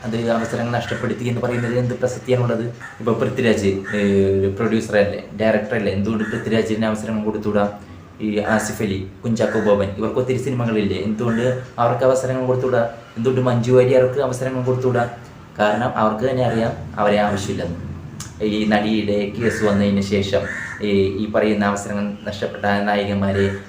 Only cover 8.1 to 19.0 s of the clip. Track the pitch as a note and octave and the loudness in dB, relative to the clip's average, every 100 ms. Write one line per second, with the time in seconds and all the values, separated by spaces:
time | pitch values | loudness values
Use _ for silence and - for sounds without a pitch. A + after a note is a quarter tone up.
8.1 | - G#2+ G#2 G#2 A2 - - G#2+ G2 F#2+ | -6 -2 0 0 0 0 -4 -2 -2 -6
9.1 | - A#2 A2 G#2+ A2 G2+ G2+ G2 G2+ A2 | -6 -2 0 2 2 4 2 2 -2 -2
10.1 | B2+ B2+ B2+ C#3 B2 A#2+ G#2+ G2 F2+ G#2+ | -2 0 -2 -2 -2 0 0 0 -2 -2
11.1 | G#2+ A#2+ A2+ B2 B2+ - - A#2+ B2+ C3 | -2 0 0 0 -2 -6 0 0 4 2
12.1 | C3 B2+ C3 B2+ B2 B2+ B2 A2+ - - | 2 0 -2 0 0 2 0 0 -4 -12
13.1 | - B2 B2+ B2+ A#2+ A#2+ B2+ B2+ C3 B2+ | -2 0 2 2 2 6 6 6 6 4
14.1 | C#3 C3 B2 C3 B2+ B2+ B2 B2+ A#2 A#2+ | 2 -2 -2 -4 -2 0 0 2 0 -2
15.1 | - - - - - G#2 G#2+ B2 - G#2+ | -6 -18 -20 -18 0 0 2 0 2 0
16.1 | G#2+ C3 B2+ A#2+ A2+ A2+ - - - G#2 | 2 -2 0 0 2 0 -2 -8 0 2
17.1 | G#2 G#2 G2+ F#2+ F#2 E2+ E2+ - - - | 4 2 0 -4 -4 -4 -6 -10 -12 -14
18.1 | - - - G#2+ G#2 G#2+ G#2+ G#2 A2 | -14 -14 -4 -2 0 2 2 2 0